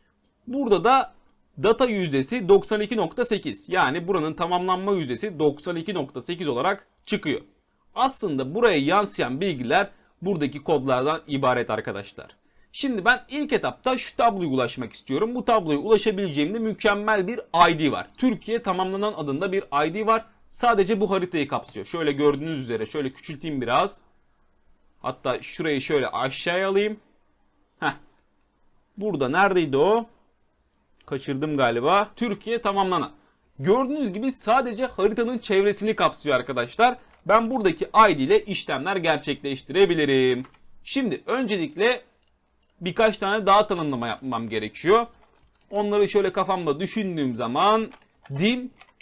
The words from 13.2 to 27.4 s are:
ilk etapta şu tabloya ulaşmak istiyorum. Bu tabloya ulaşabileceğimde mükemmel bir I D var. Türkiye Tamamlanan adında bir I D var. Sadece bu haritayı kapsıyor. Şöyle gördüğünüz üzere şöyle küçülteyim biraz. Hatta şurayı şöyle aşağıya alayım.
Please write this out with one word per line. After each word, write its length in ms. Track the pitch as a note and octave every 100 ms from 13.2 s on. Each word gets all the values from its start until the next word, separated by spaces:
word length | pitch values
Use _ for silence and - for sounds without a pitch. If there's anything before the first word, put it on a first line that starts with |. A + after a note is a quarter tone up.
| -
ilk 240 | C#4 D4
etapta 440 | B3 C3+ - C4 B3+
şu 180 | - -
tabloya 340 | A#3+ G3 E3
ulaşmak 440 | C3 A#2+ - A2+
istiyorum. 420 | - - C3+ A3 B3
Bu 100 | -
tabloya 340 | A3+ E3 D3
ulaşabileceğimde 800 | F#3+ G#3+ A3 G3 G3 C#3+ D3 A3+
mükemmel 680 | A3 G3+ G#3+ G3+ G#3 G#3+ F#3
bir 120 | A#3+ - E3 E3+
I 100 | D#3+
D 120 | D3+
var. 160 | G2 - -
Türkiye 440 | B3+ G#3 - A3+
Tamamlanan 520 | G3+ F#3 F#3 G3 G#3+
adında 380 | - D3 C#3 G3
bir 120 | F#3+ - C#3+ D#3
I 60 |
D 120 | F#3+ G#3+
var. 200 | A3+ - _ -
Sadece 540 | - A#3+ G#3+ F#3 G#3+
bu 100 | G3+
haritayı 360 | F#3+ F3+ E3+ C3+
kapsıyor. 380 | A#2+ - G#2+ F#2+
Şöyle 260 | E3+ D#3
gördüğünüz 480 | C#3 D3 C#3+ D#3 D3+
üzere 260 | B2 A2+ A2
şöyle 280 | D3+ C3+
küçülteyim 480 | - - D3 E3 C#3+
biraz. 420 | A#2 C3+ F#3+ - _ _ _ _ _ _ _ _ _ _
Hatta 400 | B2 C3+ C3+ B2
şurayı 400 | - - D#3+ C#3+
şöyle 260 | - D3+ B2
aşağıya 640 | A2 C3 C3+ - F3+ G3
alayım. 300 | G3 G#3 G#3+ _ _ _ _